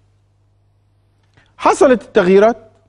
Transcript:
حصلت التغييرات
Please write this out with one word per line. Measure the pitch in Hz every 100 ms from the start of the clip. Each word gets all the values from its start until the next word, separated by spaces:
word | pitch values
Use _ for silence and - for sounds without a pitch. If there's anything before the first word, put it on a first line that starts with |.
| _ _ _ _ _ _ _ _ _ _ _ _ _ _ _ -
حصلت | 330 - 294 247
التغييرات | - 220 180 196 220 233 - _